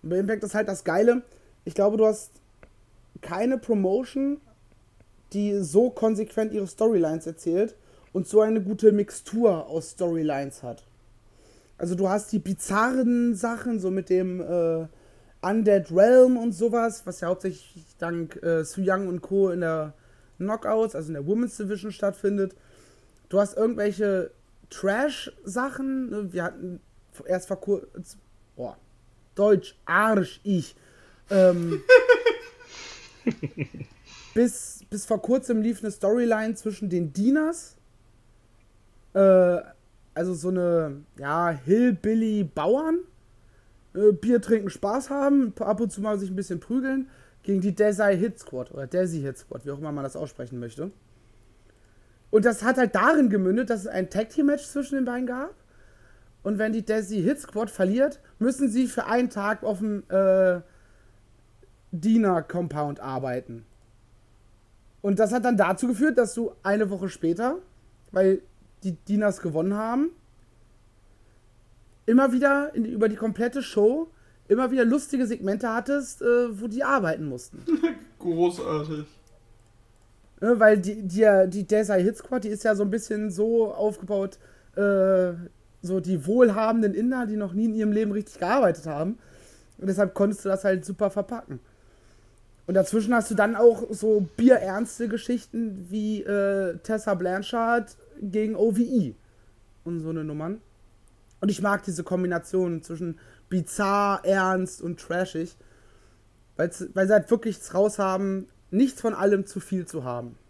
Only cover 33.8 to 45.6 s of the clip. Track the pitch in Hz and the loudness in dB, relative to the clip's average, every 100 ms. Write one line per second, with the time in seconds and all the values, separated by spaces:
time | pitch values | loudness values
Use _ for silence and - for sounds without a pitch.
33.8 | - - - - - - 240 - - - | -18 -20 -20 -20 -6 0 0 0 -14 -16
34.8 | - 208 - 220 - 254 - 226 214 214 | -12 -12 -4 -4 0 -2 0 -2 -2 -4
35.8 | 214 202 196 233 240 220 220 214 220 190 | -8 -4 0 2 2 0 -2 -6 -8 -6
36.8 | 202 175 165 143 214 285 311 330 - _ | -4 -2 -4 0 2 2 0 -4 -12 _
37.8 | _ _ _ _ _ _ _ _ _ _ | _ _ _ _ _ _ _ _ _ _
38.8 | _ _ _ 196 196 185 180 175 - - | _ _ _ 4 8 8 6 2 -4 -20
39.8 | _ _ _ - 175 175 175 185 175 170 | _ _ _ -6 -4 -4 -2 0 2 2
40.8 | 156 139 147 - 139 156 170 151 131 208 | 0 -6 -16 -12 -4 0 0 -2 2 4
41.8 | 247 196 208 226 220 208 170 - 156 254 | 4 2 0 0 0 -2 -2 -2 0 0
42.8 | 320 339 370 _ _ _ _ _ _ _ | 0 -2 -4 _ _ _ _ _ _ _
43.8 | _ - 208 190 214 240 - 226 202 - | _ 4 4 4 2 2 2 0 0 -6
44.8 | 202 240 269 277 277 285 247 - | -4 -4 -4 0 2 4 2 -2